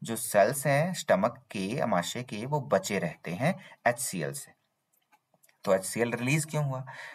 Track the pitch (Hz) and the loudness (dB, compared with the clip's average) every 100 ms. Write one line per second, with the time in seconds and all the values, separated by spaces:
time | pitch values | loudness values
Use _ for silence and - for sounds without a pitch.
0 | 151 113 - 104 104 143 151 139 175 180 | -8 -6 2 6 6 4 2 2 2 -2
1 | - 95 110 - - 104 95 120 117 92 | 2 4 4 0 -8 -4 -2 0 2 2
2 | 85 117 123 107 127 147 123 98 - 98 | 0 -4 -6 -6 -2 -2 2 0 2 0
3 | 85 - - 87 139 190 - - - 123 | -2 -6 -8 -2 -2 -2 -8 -2 0 0
4 | - 185 143 143 - _ _ _ _ _ | -2 -4 -6 -8 -14 _ _ _ _ _
5 | _ _ _ _ _ _ - 92 - 113 | _ _ _ _ _ _ 2 2 2 0
6 | 117 117 123 156 - 151 143 131 127 - | 0 0 0 0 0 -2 -2 -2 -8 -12
7 | - | -16